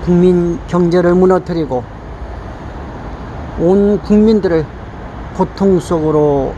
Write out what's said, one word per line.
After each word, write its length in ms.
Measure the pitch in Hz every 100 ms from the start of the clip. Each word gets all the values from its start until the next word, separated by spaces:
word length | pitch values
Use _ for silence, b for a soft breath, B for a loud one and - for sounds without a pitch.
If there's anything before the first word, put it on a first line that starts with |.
국민 560 | 170 175 180 180 175 170 -
경제를 480 | 175 175 175 175 180
무너뜨리고 680 | 185 185 - 165 147 127 113 - - - - - - - - - - - - - - - - -
온 400 | 165 190 202 208
국민들을 640 | - 208 214 220 185 165 151 - - - - - - -
고통 420 | 185 - 196 185
속으로 760 | - 175 156 151 151 143 131